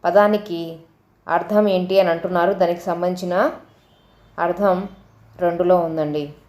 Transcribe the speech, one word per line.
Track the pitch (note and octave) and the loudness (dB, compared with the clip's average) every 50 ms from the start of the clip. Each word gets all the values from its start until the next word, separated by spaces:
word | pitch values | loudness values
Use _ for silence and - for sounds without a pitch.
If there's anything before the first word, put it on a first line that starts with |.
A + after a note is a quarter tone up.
| - | -2
పదానికి | F3+ F3 G3+ G#3 G#3 G#3+ G#3 G#3 - E3+ E3+ E3+ E3 E3 D#3+ - _ _ _ _ _ _ _ _ | 2 4 4 4 4 2 -2 -2 -6 -8 -8 -8 -10 -12 -16 -20 _ _ _ _ _ _ _ _
అర్థం | - E3 E3 E3 - G#3 G#3 G#3 | -2 -2 -2 -2 2 2 2 2
ఏంటి | G#3 F#3+ F#3 F3+ F3+ F#3+ F#3+ | 4 2 0 0 2 2 2
అని | F#3+ F3 | 4 4
అంటున్నారు. | E3 E3 - F3+ F3+ F3 E3+ F#3 G3 | 0 0 -2 -2 0 2 2 2 2
దానికి | F3+ F#3 E3+ F3 F3 | 2 0 0 0 -2
సంబంధించిన | - G3 E3+ E3+ F3+ F3+ F3+ F3+ F#3 F3+ F3 F#3 A#3 D#4 D4+ - - _ _ _ _ _ _ _ _ _ _ _ _ _ _ - | -4 -6 -4 -2 -2 -4 -2 -4 -4 -2 0 0 0 0 -2 -6 -18 _ _ _ _ _ _ _ _ _ _ _ _ _ _ -4
అర్థం | E3+ E3+ F3 F3 G3+ G3 F#3 F3+ G3 G3+ - - - _ _ _ _ _ - - | -2 -2 0 0 2 0 0 0 -2 -8 -14 -20 -20 _ _ _ _ _ -8 -4
రెండులో | F3+ F3 E3+ E3+ F3+ F3 F#3 | -2 -2 0 0 2 4 4
ఉందండి. | F3+ E3+ E3 D#3+ D#3+ D#3 D3+ D3 D3+ D3 D3 - - _ | 4 2 0 -2 -4 -4 -2 -2 -4 -6 -6 -12 -20 _